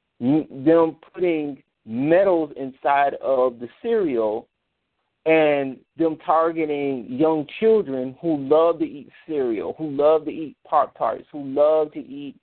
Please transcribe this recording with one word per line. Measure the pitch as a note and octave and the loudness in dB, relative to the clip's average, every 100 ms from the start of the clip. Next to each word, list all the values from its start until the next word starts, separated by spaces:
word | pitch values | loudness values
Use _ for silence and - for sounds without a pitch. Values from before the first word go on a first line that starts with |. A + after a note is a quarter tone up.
| _ - | _ -4
m-, | A#2+ D#3 - C3+ | 0 0 0 -2
them | C3+ E3 D#3+ - - | 4 4 4 -2 -14
putting | - F3+ D#3 D3 C3+ _ _ - | -4 -2 -2 -4 -10 _ _ -10
metals | A#2 C#3+ F3 G3 E3+ D3+ | -4 2 4 4 2 -2
inside | C3+ C3+ C3 C#3+ C#3 C#3+ | -8 -12 -4 0 2 2
of | - A#2+ C3 B2+ A#2 | -2 -2 2 0 -2
the | A#2+ _ | -16 _
cereal | A#3 A3+ E3+ A#2+ G#2+ A2 - _ _ _ _ _ _ _ | -2 0 0 0 -2 -4 -10 _ _ _ _ _ _ _
and | D#3+ D#3+ D3+ C#3+ C3+ B2 _ - | 2 4 4 2 -2 -10 _ -2
them | E3 D#3 | -2 -2
targeting | - D#3+ E3 E3 D3+ C#3+ C#3 C3 A2 | 0 2 2 -2 -4 -4 -4 -6 -6
young | B2+ D#3+ D#3+ C#3+ - | 0 0 0 -4 0
children | A3 A3 C#3+ C3 C3 B2+ | 2 2 0 -6 -6 -6
who | E3+ D3 | -4 -4
love | C3+ D3+ E3 E3 | 2 4 4 0
to | |
eat | D3+ C#3 - - - | -6 -8 -20 -20 -8
cereal, | D3+ B2+ G#2 E2+ G2 | -4 -2 -2 -6 -8
who | D#3 | -6
love | C#3 D3 D#3 D3+ | 2 4 4 0
to | |
eat | - D3+ - - | -10 -12 -14 -2
Pop-Tarts, | D#3 B2+ - A#2+ G#2+ - | 0 0 -4 -4 -6 -12
who | D3+ | -14
love | C#3 C#3 D3 D#3 D3+ | -6 0 2 2 0
to | D3+ | -6
eat | - C#3 C#3+ - | -14 -14 -14 -16